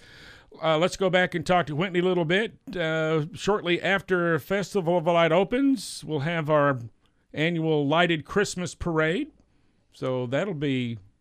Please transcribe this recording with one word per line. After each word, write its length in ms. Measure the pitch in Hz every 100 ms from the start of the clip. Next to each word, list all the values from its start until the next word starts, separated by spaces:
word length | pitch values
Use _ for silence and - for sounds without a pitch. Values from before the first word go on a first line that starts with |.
| - - - - - -
Uh, 160 | 160 156
let's 180 | 175 -
go 120 | 190
back 240 | 180 180
and 100 | 170 147
talk 200 | 180 135
to 100 | 147
Whitney 240 | 190 175
a 40 |
little 200 | 180 180
bit. 300 | 160 185 226 - - 180
Uh, 480 | 160 160 156 160 151
shortly 460 | 135 - 202 165 175
after 580 | 165 196 - 185 170 160
Festival 580 | - 196 180 202 165 175
of 80 | 160
Light 260 | 170 170
opens, 720 | 160 196 247 277 262 - -
we'll 160 | - 151
have 300 | 143 170 151
our 280 | 151 143 131 117 - _ _ _
annual 540 | - 156 170 160 151 143
Lighted 380 | 156 175 165
Christmas 500 | 139 - 202 - 180
Parade. 540 | - 180 156 156 185 311 - _ _ _ _ _
So 340 | - 135 127 127
that'll 280 | 135 196
be 440 | 160 147 131 120 113 - _